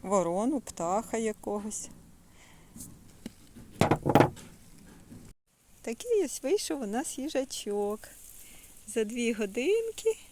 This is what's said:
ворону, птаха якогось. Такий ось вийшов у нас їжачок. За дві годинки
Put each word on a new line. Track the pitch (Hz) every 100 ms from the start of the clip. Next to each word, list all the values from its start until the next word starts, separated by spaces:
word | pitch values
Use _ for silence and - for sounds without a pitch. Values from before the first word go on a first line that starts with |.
ворону, | 190 196 170 180 233 285
птаха | - - 170 196 226 226
якогось. | 220 208 - 208 208 - - - - - - - - - - - - - - - - - - - - - - - - - - - - - - - - - - - - - _ _ _ -
Такий | - 233 494 440
ось | 302 -
вийшов | 269 403 - 302
у | 214
нас | 220 311 -
їжачок. | 269 294 269 - - 202 202 214 - - - - - - - - -
За | -
дві | 214 240 233
годинки | 220 208 208 269 440 453 - 453 440 -